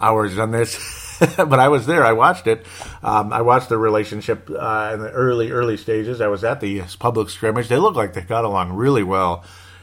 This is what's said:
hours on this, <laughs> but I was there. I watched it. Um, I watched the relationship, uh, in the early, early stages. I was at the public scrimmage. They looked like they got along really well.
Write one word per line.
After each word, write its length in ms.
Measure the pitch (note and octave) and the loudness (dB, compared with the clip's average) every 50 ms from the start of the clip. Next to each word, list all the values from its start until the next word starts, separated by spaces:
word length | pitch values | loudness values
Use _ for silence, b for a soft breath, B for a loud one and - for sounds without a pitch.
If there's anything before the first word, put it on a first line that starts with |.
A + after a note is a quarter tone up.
hours 380 | G#2+ A2 A2 G#2+ G#2+ G2+ F2+ G2+ | 0 2 2 2 0 0 -2 -2
on 120 | A2+ A2 | -2 -2
this, 680 | A#2 A#2 A#2 A2 - - - - - - - - - - | 0 0 -2 -2 -4 -8 -12 -14 -14 -14 -14 -16 0 0
<laughs> 180 | E3+ - - | 0 2 2
but 220 | - F3 D3+ C#3 B2+ | 0 2 4 4 6
I 100 | C3 C#3 | 6 6
was 180 | D3 C3+ A2 | 4 4 2
there. 180 | C3 - D#3+ C3 | 2 2 4 4
I 80 | A2+ | 4
watched 340 | A2+ A2 B2+ E3+ F3+ - - | 6 6 4 4 4 2 0
it. 200 | A2+ A2+ - B B B B B B B B | 0 0 0 B B B B B B B B
Um, 300 | - A2 G#2+ G#2+ G#2 G#2 | -4 0 0 0 0 0
I 100 | A2+ A2+ | -2 0
watched 260 | A#2 A#2+ B2 B2+ B2 - | 2 4 4 2 2 0
the 100 | A#2 A2 | 0 0
relationship, 720 | A2 A2 G#2+ G#2+ G#2 - G#2 G#2+ G2 - G#2+ F#2 - - | 2 2 2 0 0 -2 -8 -8 -6 -6 -6 -6 -8 -10
uh, 400 | D2+ D2+ - A2+ A2 A2 G#2+ G#2+ A2 | -10 -6 -4 -4 -4 -4 -4 -4 -6
in 60 | G#2+ | -8
the 100 | G#2+ A2 | -8 -6
early, 400 | - C3 C3 B2+ B2 A#2 A2+ A#2 | -2 0 0 2 2 0 0 -2
early 260 | B2+ B2 A#2+ A#2+ G#2+ | -2 -2 -2 -2 -2
stages. 440 | G2+ - - A2 A2 G#2+ A#2 B2+ A#2 | -4 -4 -4 -2 -2 -2 -4 -4 -2
I 60 | A2 | -2
was 180 | G#2 G2+ F#2+ G#2+ | -2 -2 -2 -2
at 160 | A2+ C#3 C#3 | -4 -4 -4
the 220 | A2 G2+ G2 G2+ F2 F2+ - - | -4 -4 -4 -6 -8 -10 -8 -4
public 320 | - B2 A#2 A2+ G#2 - | -4 -2 0 -2 -4 -4
scrimmage. 380 | - - - A2 A2 B2 A#2+ A2 | -6 -4 -2 -2 -2 -2 -2 0
They 100 | B2 C#3 | 2 2
looked 180 | F#3+ G#3+ F3 | 2 2 2
like 160 | B2 G#2 F#2+ | 0 -2 -4
they 80 | E2+ A#2 | -6 -10
got 240 | F#2 F2 A2 A#2 A#2 | -6 -4 -2 -2 -2
along 280 | G#2+ G2 F#2+ F2+ F2 | 0 -2 -2 -2 -2
really 300 | F#2 G2+ A#2+ C#3 C#3 A#2 | -4 -2 0 2 2 2
well. 420 | G2 F2+ F#2+ F#2+ F#2 F2+ F2 F2 B B B B B B B B | 0 0 0 0 0 0 -2 -4 B B B B B B B B